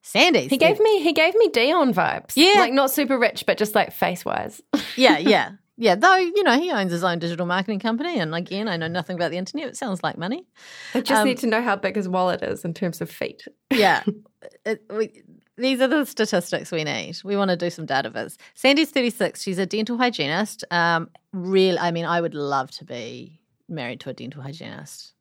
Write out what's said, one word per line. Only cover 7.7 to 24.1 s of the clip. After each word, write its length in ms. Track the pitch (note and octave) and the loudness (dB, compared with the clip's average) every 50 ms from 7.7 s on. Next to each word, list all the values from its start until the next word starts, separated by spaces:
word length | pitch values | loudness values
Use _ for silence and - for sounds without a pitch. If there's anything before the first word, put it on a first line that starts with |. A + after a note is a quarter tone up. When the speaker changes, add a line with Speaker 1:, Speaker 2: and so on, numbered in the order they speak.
| G#3+ F#3+ | -6 -4
Speaker 1:
company, 400 | G#3 A3+ A3+ A#3 D4+ F4 F4 A#3+ | -2 -2 -2 -2 -4 -4 -2 -2
and 140 | E3+ D#3 D#3+ | -4 -2 -4
again, 320 | E3+ F3+ D#3+ F#3 G3 G#3+ | -6 -6 -6 -6 -6 -4
I 100 | A3+ F3+ | -4 -4
know 100 | E3 D#3+ | -4 -4
nothing 280 | D#3+ E3+ F#3 E3 - F#3 | -4 -4 -6 -6 -6 -4
about 160 | E3+ F3 D3+ | -4 -4 -2
the 60 | D#3 | -2
internet. 300 | F3+ F#3+ - - D4 D#4+ | -4 -8 -6 -8 -10 -10
It 80 | B3+ - | -10 -10
sounds 260 | - C#4 A#3 F#3+ E3+ - | -8 -6 -6 -6 -4 -4
like 120 | D#3 - | -6 -6
money. 280 | - D#3+ F#3+ B3+ F4 - _ _ _ - - - - - - - | -6 -6 -6 -6 -8 -10 _ _ _ -20 -20 -20 -18 -18 -6 -6
Speaker 2:
I 80 | B3+ | -4
just 200 | - - C#4 A3 | -2 2 2 2
Speaker 1:
Um, 60 | G#3 | 2
Speaker 2:
need 120 | C#4 - - | 2 0 0
to 80 | - | 0
know 140 | A3+ A3 A3+ A#3+ | 0 0 0 0
how 120 | A#3+ G3 | 0 -2
big 200 | G3 - F#3+ F#3+ | -2 -2 -4 -2
his 120 | G#3+ F#3+ | -2 -4
wallet 360 | F3+ F#3 F#3 F#3 F3+ F3+ - - | -2 0 0 0 0 0 -2 -4
is 200 | - - - - | -6 -6 -6 -6
in 120 | E3+ E3 | -8 -6
terms 260 | - F#3+ F3 E3 - | -4 -4 -6 -4 -6
of 80 | E3+ D#3+ | -10 -10
feet. 360 | - - - - - - - - _ | -8 -8 -8 -8 -8 -14 -20 -20 _
<laughs> 140 | _ _ _ | _ _ _
Speaker 1:
Yeah. 320 | C4+ A#3+ G3+ F#3 D#3+ - - G#3 G#3 - - _ _ _ - - _ - _ | 2 4 4 4 4 2 0 -2 -4 -4 -14 _ _ _ -20 -20 _ -10 _
It, 200 | G#3 A3 G#3 _ _ | -6 -6 -6 _ _
we, 320 | G3 G#3+ A3 - _ - _ - - - _ _ _ | -4 -4 -4 -4 _ -20 _ -20 -20 -20 _ _ _
these 240 | - A#3+ C4 C4+ B3 | -2 -2 0 2 2
are 60 | C4 | 2
the 180 | B3+ D4 D4+ C#4 | 2 2 0 0
statistics 680 | - - - G#3+ A3 - F3 F3 - - - - - | -2 -2 -2 -2 0 0 -2 0 -2 -6 -6 -6 -6
we 120 | - D#3+ D#3 | -6 -4 -4
need. 340 | D3 C3+ A2 E2 - F3+ - - | -4 -4 -6 -6 -8 -12 -12 -6
We 120 | F#3+ G3+ | -4 -2
wanna 200 | G3+ G3+ F#3+ F3+ | 0 2 0 0
do 120 | E3+ F3 E3+ | 0 -2 -6
some 160 | E3 - D#3+ | -6 -6 -6
data 240 | - C3+ C3 - B2+ | -2 -2 -2 -2 -2
viz. 280 | A2+ A2+ A2 - - _ - - _ | -6 -8 -8 -8 -12 _ -20 -20 _
Sandy's 380 | - - C4 C#4 D4 D#4+ D4 | 0 2 2 4 4 0 0
thirty-six. 500 | - C#4 A#3+ A#3+ - - G3+ E3 - - | 0 0 0 0 -2 -2 -4 -4 -4 -6
She's 160 | - G3+ F#3 | -8 -6 -4
a 80 | F3+ G3 | -4 -4
dental 320 | F3 - G#3+ A3 A3 A#3+ | -4 -4 -4 -4 -4 -2
hygienist. 680 | A#3 B3+ B3 A#3 - D3+ C#3 D#3 F3+ G#3+ G#3 - - - - | 0 0 -2 0 -2 -4 -2 -2 -2 -4 -4 -8 -16 -10 -4
Um, 400 | F3 F3 E3+ E3+ E3+ E3 E3 - _ - _ _ - | 0 2 2 2 2 0 -2 -6 _ -20 _ _ -10
real, 440 | F#3 F3 F#3 F#3+ F#3+ F#3+ F#3+ F3 - | -8 -4 0 2 4 4 4 2 0
I 120 | - F3 | 0 -2
mean, 140 | E3+ E3 E3+ | -2 -2 -2
I 160 | D#3+ E3+ F3 | -2 0 0
would 140 | E3+ E3 D3 | -2 -2 -4
love 340 | D3 C#3+ C#3+ C#3+ C3+ B2+ - | -4 -4 -2 -2 -2 -2 -4
to 140 | - - - | -10 -20 -16
be 540 | - B2+ A#2+ A2 A#2 B2 B2 - - D#3+ _ _ _ _ _ _ | -14 -12 -12 -10 -12 -12 -14 -16 -18 -20 _ _ _ _ _ _
married 340 | - F3 D3+ B2 A#2+ B2 - | -12 -10 -8 -8 -8 -10 -10
to 80 | - | -10
a 40 | C3+ | -12